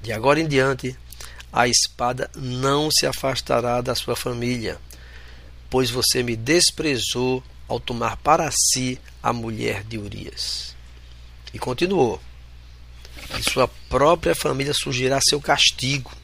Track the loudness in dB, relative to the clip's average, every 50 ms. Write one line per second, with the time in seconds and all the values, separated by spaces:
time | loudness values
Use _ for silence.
0 | -6 -6 -6 0 4 4 4 4 4 4 4 4 4 4 2 0 -4 -8 -8 -8
1 | -16 -18 -16 -14 -14 -14 -12 -14 -16 -4 2 4 4 6 6 4 2 2 -2 -2
2 | -2 0 0 -2 -4 -6 -6 -8 -6 -4 -2 0 2 4 4 4 2 4 2 2
3 | 2 2 0 0 0 0 0 0 0 2 2 2 4 2 0 0 0 0 -2 -2
4 | -2 -2 -4 -2 -2 -4 -4 -2 -2 -2 -2 -2 -2 -4 -6 -6 -10 -16 -16 -18
5 | -16 -16 -16 -16 -16 -16 -16 -16 -16 -16 -18 -16 -10 0 2 2 2 2 2 0
6 | 2 2 2 2 2 0 -2 -2 2 4 4 6 6 4 2 0 -2 0 0 0
7 | 0 -2 0 0 2 2 0 0 -4 -10 -18 -18 -8 -6 -4 -4 -4 -4 -4 -2
8 | -2 -2 -2 0 4 4 6 6 4 0 0 2 2 2 2 2 0 -2 -2 -6
9 | -10 -18 -16 -4 0 0 0 0 -2 -6 -4 -2 -2 -2 -2 -2 -6 -8 -8 -8
10 | -8 -8 -10 -10 -10 -12 -8 -8 -6 -6 -6 -6 -8 -10 -12 -16 -18 -18 -18 -18
11 | -18 -18 -18 -18 -18 -18 -18 -18 -18 -12 -10 -8 -4 -4 -2 0 0 2 4 4
12 | 4 4 2 -4 -10 -16 -18 -18 -18 -18 -18 -18 -18 -20 -18 -20 -18 -18 -18 -18
13 | -16 -16 -14 -14 -12 -8 -6 -4 -2 -2 2 2 2 2 2 -8 -8 -2 2 4
14 | 6 6 6 4 4 0 0 2 0 -2 0 0 0 0 0 -2 -2 -2 -2 0
15 | 2 2 2 4 4 4 2 2 4 2 4 6 6 4 4 2 -2 -2 -2 -2
16 | -4 -8 -14 -16